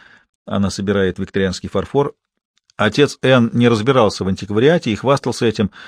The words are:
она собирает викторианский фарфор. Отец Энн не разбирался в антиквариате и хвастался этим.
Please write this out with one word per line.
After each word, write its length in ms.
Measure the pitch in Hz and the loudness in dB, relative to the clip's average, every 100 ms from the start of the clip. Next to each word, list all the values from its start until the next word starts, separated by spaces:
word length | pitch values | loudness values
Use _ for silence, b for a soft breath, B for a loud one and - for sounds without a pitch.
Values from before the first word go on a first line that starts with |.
| b b b _ - | b b b _ -6
она 260 | 104 98 | -2 -2
собирает 480 | - 98 101 95 90 | -2 -2 0 0 -2
викторианский 500 | 95 98 95 90 95 | -6 -2 -2 -4 -6
фарфор. 460 | 101 87 139 139 - _ _ _ _ _ - | -6 -2 -2 -2 -6 _ _ _ _ _ -2
Отец 440 | 104 139 139 - | -2 2 0 0
Энн 300 | 131 131 117 | 2 4 2
не 140 | 120 120 | 2 2
разбирался 540 | 113 110 131 104 - | 2 2 2 2 0
в 40 | 95 | -4
антиквариате 640 | 95 101 104 135 170 120 | -4 -4 2 2 2 0
и 40 | 101 | -2
хвастался 500 | 120 139 127 - 117 | 0 -2 -2 -2 -2
этим. 240 | 107 98 B | 0 -2 B